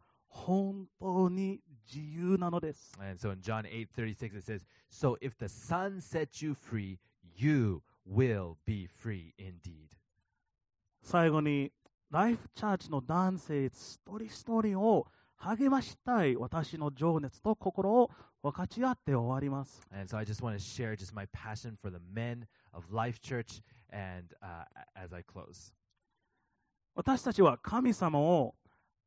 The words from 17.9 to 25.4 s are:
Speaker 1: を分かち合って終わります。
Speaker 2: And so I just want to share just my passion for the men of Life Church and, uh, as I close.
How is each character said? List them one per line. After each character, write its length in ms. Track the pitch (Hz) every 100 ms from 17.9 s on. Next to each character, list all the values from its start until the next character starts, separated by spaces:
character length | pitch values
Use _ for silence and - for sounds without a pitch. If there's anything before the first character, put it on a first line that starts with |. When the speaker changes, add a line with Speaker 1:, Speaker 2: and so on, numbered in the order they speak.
Speaker 1:
を 200 | 240 233 - - _
分 100 | 143 -
か 120 | 185
ち 180 | 233 254
合 60 |
っ 60 | 240
て 180 | - 127
終 160 | 117
わ 80 | 135
り 100 | 143
ま 160 | 135 135
す。 160 | - -
Speaker 2:
And 140 | 98 95
so 120 | 107
I 80 | 107
just 180 | 107
want 100 | 120
to 60 | 101
share 360 | - - 113 104
just 200 | 95 107
my 120 | 95
passion 500 | - 110 107 117 107
for 100 | 104
the 100 | 90 90
men 320 | 107 120 120 113 _ _
of 120 | 85 85
Life 260 | 110 120 113
Church 400 | - 123 113 - - - _
and, 460 | 101 95 90 87 -
uh, 240 | 95 85 76 - - 95
as 180 | 90 87
I 80 |
close. 500 | - 95